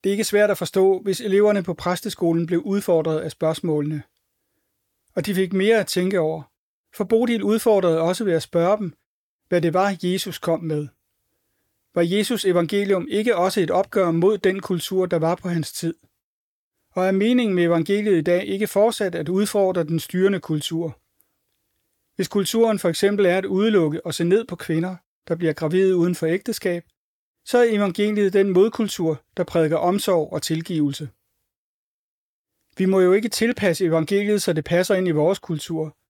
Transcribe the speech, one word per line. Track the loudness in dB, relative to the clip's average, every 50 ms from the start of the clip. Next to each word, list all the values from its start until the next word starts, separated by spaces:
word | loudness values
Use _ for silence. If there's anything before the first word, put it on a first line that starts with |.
| -2
Det | -2
er |
ikke | -2 -2 -2
svært | 0 2 2 4 4
at | 2 -2
forstå, | -4 -2 0 2 4 4 2 0
hvis | -2 -4 -6 -4
eleverne | -2 0 2 4 4 4 2 0
på | -2 -4 -8
præsteskolen | -4 -4 -4 -4 -4 -6 -10 -6 -2 0 0 2 0 0
blev | 0 -2 -2
udfordret | -2 -2 -2 -2 2 2 2 2 2 0 -2 -2
af | -4 -8
spørgsmålene. | -6 _ -2 -2 -2 -2 -2 -2 0 0 -2 -2 -6 -6 -10 _ _ _ _ _ _ _ _ _ _ _ _ _ _ _ _ _ _ _ _ _ _
Og | -6 -4
de | -2 -2
fik | -2 -2 0
mere | 0 0 2 4 4 2
at | 2
tænke | 0 -2 -2 0 0 0 0
over, | -2 -2 -4 -6 -12 _ _ _ _ _ _ _ _ _ _
for | -8 -2
Bodil | 0 2 2 2 2 0 0
udfordrede | 0 0 0 2 2 2 2 4 4 2 2 2
også | 0 0 -2 -2 -2
ved | -2
at | -2 -2
spørge | -2 -2 0 0 2 2 0 0
dem, | -2 -10 -10 _ _ _ _ _ _ _ _ _ _ _
hvad | -2 0
det | 0 2 0
var, | 0 0 0 -2 -4
Jesus | -2 -2 -2 -2 -4 -8 -10 -8
kom | -4 -4 -2 -2
med. | -2 -4 -4 -4 -6 -8 _ _ _ _ _ _ _ _ _ _ _ _ _ _ _ _ _ _ _ _ _
Var | 0
Jesus | 0 2 2 0 0 0 -2 0 0
evangelium | 2 2 2 0 0 0 -2 0 0 0 -2 -2 -2
ikke | -2 0 0 2 2
også | 2 2 0 2 0
et | 0 2
opgør | 0 0 0 0 0 0 0 2
mod | 2 2 2 2 2 2
den | 0 -2 -2 -2
kultur, | -4 -4 -4 -4 -4 -2 -2 -2 0
der | 0 -2 -2
var | 0 -2 -2
på | -2 -4 -4
hans | -4 -4 -4 -6
tid? | -8 -6 -6 -6 -8 _ _ _ _ _ _ _ _ _ _ _ _ _ _ _ _ _ _ _
Og | _ -2 0
er | 0
meningen | 2 2 2 2 2 2 2 2 2
med | 2 2
evangeliet | 2 2 2 2 0 0 0 2 2 2 2
i |
dag | 2 2 0 0 0
ikke | -2 -4 -4 -4
fortsat | -2 2 2 2 2 2 -2 -4 -4 -4
at | -4 -4 -2
udfordre | 0 0 0 0 0 0 0 2 0 -2 -2
den | -2 -2 -4
styrende | -4 -4 -2 0 2 2 0 0
kultur? | -4 -4 -4 -4 -4 -4 -6 -6 -6 -6 -10 _ _ _ _ _ _ _ _ _ _ _ _ _ _ _ _ _ _ _ _ _ _ _ _
Hvis | -8 -8 -2
kulturen | -2 -2 -2 0 2 2 2 2 2 0
for | -2 -2
eksempel | -2 0 0 0 2 2 2
er | 2 2 0
at | -2
udelukke | -2 0 0 2 2 4 2 2 2 -2 -4 -8
og | -8 -4
se | -2 0
ned | 2 2 2 0
på | -4 -12
kvinder, | -12 -6 -4 -2 -2 -2 -4 -8 -12 _ _ _ _ _ -6
der | -4
bliver | -2 -2 -2
gravide | -2 -2 -4 0 2 2 2 4 4
uden | 2 2 0 0
for | -2 -2
ægteskab, | -2 -2 -2 -4 -6 -8 -4 -4 -4 -4 -4 -8 _ _ _ _ _ _ _ _ _ _ _ _
så | 0 2 4
er | 4
evangeliet | 4 2 2 0 0 0 0 0 0 2 2 0 2
den | 4 2 2 4
modkultur, | 4 4 4 4 2 -2 -4 -4 -2 -2 -2 -2 -2 -4 _ _ _
der | -6 -6
prædiker | -2 0 0 2 2 2
omsorg | 0 2 0 0 0 0 0 0 0 0 -2
og | -6 -8
tilgivelse. | -4 -4 -4 -4 -4 -4 -2 0 0 0 -2 -6 -12 -14 _ _ _ _ _ _ _ _ _ _ _ _ _ _ _ _ _ _ _ _ _ _ _ _ _ _ _ _ _ _ _ _ _
Vi | -2 0
må | 2 4 4
jo | 6 6
ikke | 4 4 2 -2
tilpasse | -2 0 0 -2 0 0 0 0 0 0 0
evangeliet, | 0 2 0 0 0 0 0 2 0 0 0
så | 0 0
det | -2 -2 -2
passer | 0 0 0 2 2 0
ind | 0 0 0
i |
vores | 0 2 2 2 0 -2
kultur. | -4 -6 -6 -6 -6 -8 -6 -6 -6 -8 _ _ _